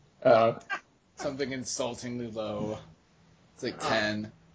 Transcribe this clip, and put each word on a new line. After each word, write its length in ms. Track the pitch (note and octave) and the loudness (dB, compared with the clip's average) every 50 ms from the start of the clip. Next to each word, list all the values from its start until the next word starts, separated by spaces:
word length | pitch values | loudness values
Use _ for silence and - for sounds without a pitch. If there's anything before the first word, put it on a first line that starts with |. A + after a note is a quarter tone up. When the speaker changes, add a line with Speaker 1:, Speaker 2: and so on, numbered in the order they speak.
| _ _ _ - - | _ _ _ 2 6
Speaker 1:
Oh. 340 | C3 A#2+ A2 A2+ A#2 - - - - G4 - - _ _ _ _ _ _ | 8 8 8 8 6 2 0 -6 -8 -8 -8 -8 _ _ _ _ _ _
Speaker 2:
Something 340 | - F3 D3 C3+ C3 C#3 B2 | -8 -6 -4 -4 -4 -4 -4
insultingly 760 | C3+ C3 A2+ - - - B2+ A#2+ A#2+ - B2+ B2 A#2+ A#2+ A#2+ | -4 -6 -6 -6 -4 -4 -4 -4 -4 -6 -8 -6 -6 -6 -6
low. 500 | A2+ G#2+ A2+ G#2+ G#2+ G#2+ G#2+ G#2+ G#2+ G#2+ G#2+ - - - - _ _ _ _ - - - - _ _ _ | -6 -6 -6 -4 -4 -4 -4 -4 -4 -6 -8 -10 -16 -20 -20 _ _ _ _ -20 -20 -20 -20 _ _ _
It's 80 | - C3 | -8 -6
like 200 | A2+ F#2+ - - | -6 -4 -2 -2
Speaker 3:
Uh, 60 | - | 0
Speaker 2:
ten. 420 | A2+ A2+ G#2+ G#2+ G#2+ G#2+ G#2+ G#2+ - - - - - | 2 2 2 2 0 -2 -4 -8 -12 -18 -20 -20 -12